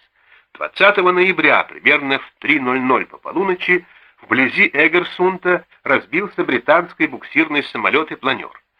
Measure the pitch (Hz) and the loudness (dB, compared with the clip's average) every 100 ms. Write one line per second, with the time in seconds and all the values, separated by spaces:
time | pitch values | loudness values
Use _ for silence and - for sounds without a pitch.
0 | _ _ _ _ _ - - - 196 202 | _ _ _ _ _ -12 -10 2 2 4
1 | 180 180 185 170 147 107 - 76 110 147 | 2 2 2 2 2 2 0 -2 0 0
2 | 139 135 - _ - 147 127 131 127 117 | 0 -4 -6 _ -2 -2 0 -2 0 0
3 | 90 - - 156 190 180 - 180 - - | -2 -12 -8 -4 -2 -4 -2 -2 -2 -20
4 | _ _ - 123 127 175 202 143 160 175 | _ _ -4 0 0 2 0 2 2 2
5 | 170 - 180 180 180 175 - _ - 127 | -2 -2 -2 0 -2 -2 -4 _ -2 -2
6 | - 156 202 - 170 131 - 165 175 - | 0 -6 -6 -6 -2 -2 4 2 2 -4
7 | 151 139 - 147 156 147 - 120 98 135 | -4 -4 -6 -2 0 -2 -4 -4 0 0
8 | 156 160 131 113 78 - _ | -2 -6 -4 -4 -8 -20 _